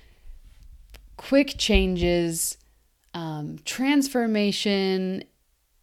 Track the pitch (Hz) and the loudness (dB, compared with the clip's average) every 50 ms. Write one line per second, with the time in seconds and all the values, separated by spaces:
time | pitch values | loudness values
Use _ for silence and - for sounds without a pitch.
0 | - - - _ - - - - - - - - - - - - - - - - | -20 -20 -20 _ -20 -18 -18 -18 -20 -20 -20 -20 -20 -20 -20 -20 -20 -20 -20 -20
1 | - - - - - - 269 277 285 285 - - - - 208 190 190 185 185 175 | -20 -20 -20 -18 -4 2 4 4 4 2 0 -4 0 2 4 4 4 2 0 0
2 | 175 175 175 175 170 165 165 165 - - - - _ _ _ _ _ _ _ _ | 2 2 2 2 2 0 -2 -2 -4 -4 -6 -10 _ _ _ _ _ _ _ _
3 | _ _ - 175 165 160 156 151 151 151 156 156 - - - - 262 277 294 285 | _ _ -12 -10 -8 -8 -6 -6 -8 -8 -10 -10 -10 -8 -6 -2 0 2 2 2
4 | 269 277 - 247 233 226 214 208 208 202 196 - - 208 202 196 190 190 190 190 | 2 2 0 0 0 2 2 2 2 2 0 0 0 0 0 2 2 0 0 0
5 | 185 185 185 190 - - _ _ _ _ _ _ _ _ _ _ | 0 -2 -4 -6 -8 -12 _ _ _ _ _ _ _ _ _ _